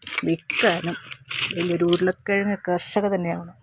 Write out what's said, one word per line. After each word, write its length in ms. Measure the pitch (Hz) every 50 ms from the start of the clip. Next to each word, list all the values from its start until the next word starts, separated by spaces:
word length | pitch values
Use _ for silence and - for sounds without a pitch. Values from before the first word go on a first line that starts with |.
| - - - - -
വിൽക്കാനും 680 | 165 165 - - - - - - 208 170 165 165 170 - - - - - - - - - - - - 196
വലിയൊരു 300 | 170 170 180 170 170 175 170 175
ഉരുളക്കിഴങ്ങ് 640 | 175 180 185 185 _ - - 202 202 202 208 202 - - 180
കർഷക 360 | 180 175 - - - 208 202 202 196
തന്നെയാവണം. 420 | 180 175 170 170 175 170 170 - -